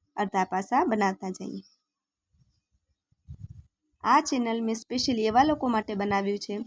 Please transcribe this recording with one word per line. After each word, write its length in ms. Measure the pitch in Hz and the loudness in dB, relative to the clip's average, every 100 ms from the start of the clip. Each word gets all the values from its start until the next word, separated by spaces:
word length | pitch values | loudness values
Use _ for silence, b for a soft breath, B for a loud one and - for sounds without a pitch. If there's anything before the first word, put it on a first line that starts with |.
| _ - | _ -6
અડધા 280 | 202 190 185 | -2 -2 -2
પાસા 360 | 185 196 247 330 | -4 0 0 2
બનાવતા 460 | 214 202 190 190 | 2 0 -2 -8
જઈએ. 300 | 185 196 196 - _ _ _ _ _ _ _ _ _ _ _ _ _ _ _ - - - - - _ _ _ | -10 -10 -12 -16 _ _ _ _ _ _ _ _ _ _ _ _ _ _ _ -18 -16 -16 -18 -20 _ _ _
આ 180 | 208 269 302 | 4 4 4
ચેનલ 320 | 269 233 226 | 0 0 -2
મેં 160 | 226 220 | -2 -4
સ્પેશિયલી 440 | - 254 247 233 220 | -4 -4 0 0 4
એવા 180 | 226 302 | 4 4
લોકો 160 | 202 254 | 2 0
માટે 240 | 220 214 208 | 0 -2 -2
બનાવ્યું 460 | 202 196 196 202 - | 0 0 0 -4 -6
છે 100 | 208 | -8